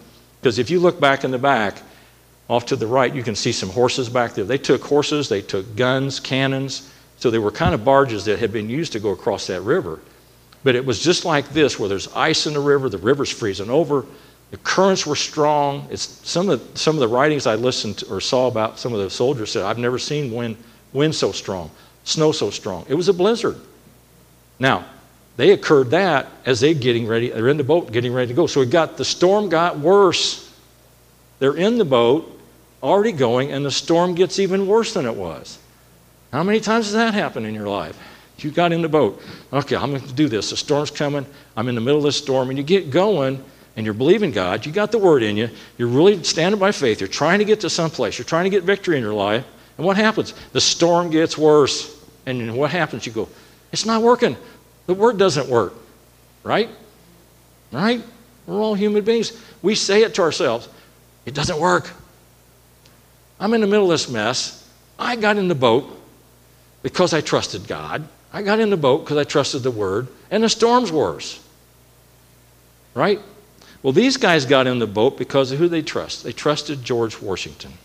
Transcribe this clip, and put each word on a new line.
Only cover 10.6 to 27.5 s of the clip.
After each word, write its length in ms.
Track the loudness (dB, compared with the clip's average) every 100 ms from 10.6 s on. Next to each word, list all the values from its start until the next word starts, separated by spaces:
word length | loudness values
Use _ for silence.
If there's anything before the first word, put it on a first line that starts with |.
| 0
But 100 | 0
it 100 | 0
was 140 | -2
just 240 | 0 0
like 300 | 0 -2 0
this, 260 | 0 0 0
where 80 | -4
there's 220 | -4 -6
ice 340 | -2 0 0 -2
in 60 |
the 60 | -2
river, 300 | 2 2 0
the 80 | -2
river's 320 | 0 0 -2
freezing 400 | -4 -4 -4 -2
over, 360 | 0 0 -2 -4 -16 -20 _ _
the 60 | -10
currents 480 | -2 2 4 2 -2
were 100 | -4
strong. 720 | -4 0 2 2 0 -4 -8
It's 300 | -10 -10 -12
some 260 | -6 -2 0
of, 120 | 0 -2
some 240 | -2 0 2
of 20 |
the 80 | 2
writings 400 | 4 2 2 0
I 80 | 0
listened 440 | 0 -2 -6 -8
to 80 | -8
or 120 | -6
saw 280 | -2 0 2
about 300 | 0 -4 -4
some 160 | -6
of 60 | -4
the 100 | -4
soldiers 420 | -2 -2 -2 -4
said, 120 | -4
"I've 140 | -4 -2
never 200 | -2 -4
seen 360 | -4 -6 -4
wind, 240 | -6 -6 -8 -16 -20 _
wind 240 | 0 0 2
so 160 | -2
strong, 400 | -2 -6 -8 -8 -16 -20 _
snow 300 | -8 0 2
so 160 | 2 -4
strong." 360 | -4 -8 -8 -4
It 60 | 0
was 120 | 0
a 60 |
blizzard. 420 | 2 2 0 -4 -6 -16 -20 -20 -20 _ _ _ _ _ _
Now, 240 | 0 0 -4 -20 -20 _ _ 2
they 140 | 4
occurred 400 | 4 4 4 4
that 360 | 2 2 0 -2 -8 -2
as 140 | 2
they 140 | 2
getting 340 | 2 2 0 0
ready, 220 | -2 -2
they're 180 | 0
in 100 | 0